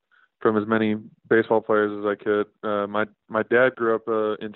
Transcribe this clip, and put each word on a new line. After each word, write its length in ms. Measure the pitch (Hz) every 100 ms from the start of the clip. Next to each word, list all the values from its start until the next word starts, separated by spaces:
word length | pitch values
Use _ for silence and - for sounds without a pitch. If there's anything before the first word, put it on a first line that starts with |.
| _ _ _ _
from 160 | 117 107
as 120 | 107
many 280 | 113 107 107 - _ _
baseball 320 | 113 - 110
players 300 | 107 107 104 104
as 80 | 104
I 160 | 101
could. 240 | 110 104 104 _
Uh, 240 | 110 104 101
my, 200 | 104 107 _ _
my 140 | 110
dad 320 | 107 120 131
grew 220 | - 113 113
up, 100 | 117
uh, 280 | 110 107
in 200 | 107 107